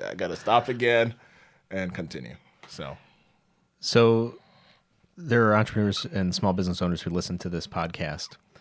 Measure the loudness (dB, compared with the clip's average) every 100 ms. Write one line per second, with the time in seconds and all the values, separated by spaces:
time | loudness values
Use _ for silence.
0 | -6 -6 -6 -4 2 2 2 0 2 4
1 | 2 -2 _ _ _ _ -12 -8 -6 -8
2 | -10 -10 -14 -18 _ _ -20 -14 -14 -14
3 | _ _ _ _ _ _ _ _ 2 6
4 | 6 4 0 -8 _ _ _ _ _ _
5 | _ -10 0 4 6 4 4 2 0 0
6 | -4 -2 -2 0 0 0 0 -2 -2 -2
7 | -2 -4 -4 -6 -6 -8 -6 -6 -6 -6
8 | -8 -8 -12 -18 _ _